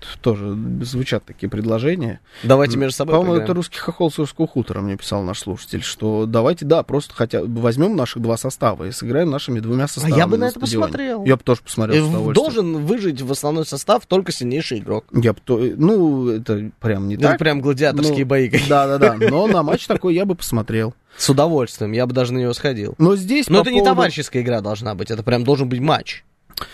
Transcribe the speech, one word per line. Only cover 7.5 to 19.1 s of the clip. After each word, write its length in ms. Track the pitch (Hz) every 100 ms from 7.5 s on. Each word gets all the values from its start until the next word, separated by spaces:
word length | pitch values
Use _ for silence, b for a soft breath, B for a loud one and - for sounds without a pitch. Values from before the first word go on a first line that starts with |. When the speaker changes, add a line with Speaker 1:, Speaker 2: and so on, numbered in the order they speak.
| 117
Speaker 1:
возьмем 360 | 117 123 190 185
наших 260 | 120 120
два 160 | 113 113
состава 460 | 131 - 117 95
и 80 | 90
сыграем 360 | - 110 135 175
нашими 300 | 135 - 113
двумя 240 | 113 123
Speaker 2:
А 40 | 139
Speaker 1:
составами 280 | - 156 135
Speaker 2:
я 100 | 175
бы 120 | 226
на 80 | 247
Speaker 1:
на 20 |
Speaker 2:
это 80 | 240
Speaker 1:
стадионе. 260 | - - -
Speaker 2:
посмотрел. 380 | - 269 226 196
Speaker 1:
Я 100 | 131
бы 60 |
тоже 180 | - 120
посмотрел 340 | - - 107 151
Speaker 2:
Э, 40 |
Speaker 1:
с 80 | 156
Speaker 2:
в-, 40 |
Speaker 1:
удовольствием. 300 | 170 151 143 302 226
Speaker 2:
должен 220 | 170 160 151
выжить 340 | 233 196 131
в 100 | 131
основной 360 | 139 147 160 156
состав 400 | 135 - 220 -
только 260 | 190 185
сильнейший 460 | - 123 143 - 110
игрок. 260 | 101 107 -
Speaker 1:
Я 220 | 123 117
бы 60 | 101
то-, 140 | - 117 120 98
ну, 520 | 165 214 160 135 123
это 400 | 110 117 104 107 -
прям 260 | 113 98 98
не 80 | 104
Speaker 2:
Это 80 | 147
Speaker 1:
так. 80 | 170
Speaker 2:
прям 220 | 156 143
гладиатор. 300 | 135 135 147
Авторские 340 | 143 151 139
Speaker 1:
Ну, 40 | 131
Speaker 2:
бои 200 | 135 123
какие-то. 200 | - 139
Speaker 1:
да, 300 | 143 139 139
да, 180 | 131